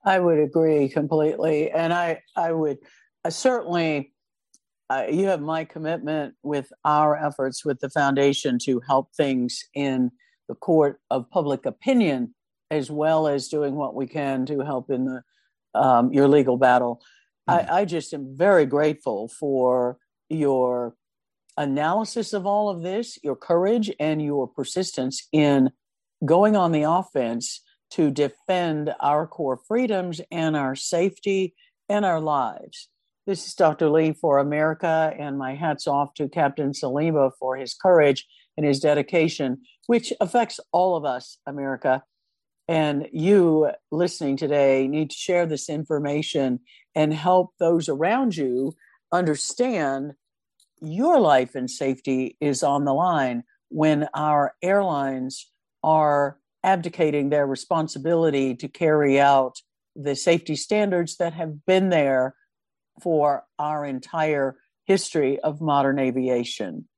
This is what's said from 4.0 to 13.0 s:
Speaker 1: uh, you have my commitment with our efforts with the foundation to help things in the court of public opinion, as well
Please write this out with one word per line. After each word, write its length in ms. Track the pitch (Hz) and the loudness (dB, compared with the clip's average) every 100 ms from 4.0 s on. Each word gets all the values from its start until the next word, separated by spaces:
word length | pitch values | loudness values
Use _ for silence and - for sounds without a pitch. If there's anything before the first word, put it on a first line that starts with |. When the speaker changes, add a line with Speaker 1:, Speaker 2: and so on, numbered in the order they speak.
| 139 _ _ _ _ _ _ _ _ | -6 _ _ _ _ _ _ _ _
Speaker 1:
uh, 160 | 131 117 | -4 -2
you 180 | 156 196 | 0 0
have 140 | 175 | -2
my 240 | 147 160 | -2 -6
commitment 720 | 160 165 156 170 147 156 143 _ | -6 -8 -6 -6 -4 -6 -6 _
with 300 | 147 147 135 - | -6 -6 -6 -6
our 320 | 156 151 151 147 | 0 2 2 2
efforts 480 | 147 139 135 127 | -2 -4 -6 -4
with 140 | 151 135 | -6 -4
the 100 | 131 | -4
foundation 680 | 151 139 139 139 135 143 123 | 0 0 4 2 2 -2 -2
to 160 | - 127 | 0 -4
help 340 | 123 135 131 | 0 0 0
things 540 | - 143 131 123 - - | -4 -2 0 -2 -6 -12
in 380 | - 139 131 123 _ _ _ - | -6 -2 0 0 _ _ _ -16
the 60 | |
court 460 | 151 - 160 143 - _ | -10 0 2 2 0 _
of 200 | 135 120 | -4 -2
public 340 | - 143 135 | -4 -2 -4
opinion, 680 | 135 - - 254 190 135 120 _ _ _ _ | -6 -6 0 2 2 0 -6 _ _ _ _
as 200 | 156 131 | -6 -4
well 380 | 147 | -2